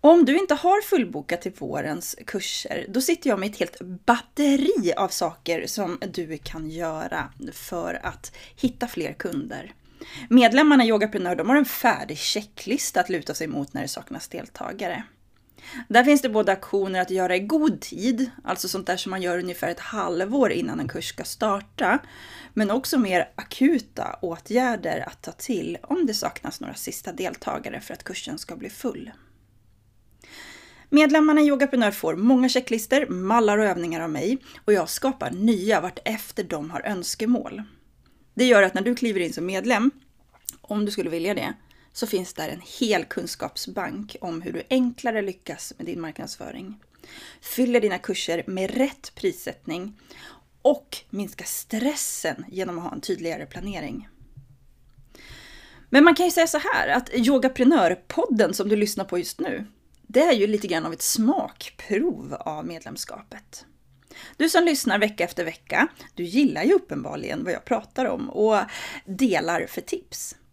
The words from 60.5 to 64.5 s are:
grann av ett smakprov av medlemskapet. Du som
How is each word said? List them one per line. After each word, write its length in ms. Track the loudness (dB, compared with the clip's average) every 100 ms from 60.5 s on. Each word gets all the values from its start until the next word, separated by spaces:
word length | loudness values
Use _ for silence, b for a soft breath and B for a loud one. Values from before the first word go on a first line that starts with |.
| 0 0
grann 200 | -4 -4
av 60 |
ett 100 | -4
smakprov 1300 | -2 2 2 2 -2 -10 -18 -16 -4 0 0 -2 -10 -10
av 260 | -10 -8 -10
medlemskapet. 1000 | -10 -12 -12 -12 -12 -16 -20 _ -20 -20 _ _ _ _ B B B
Du 120 |
som 160 | 2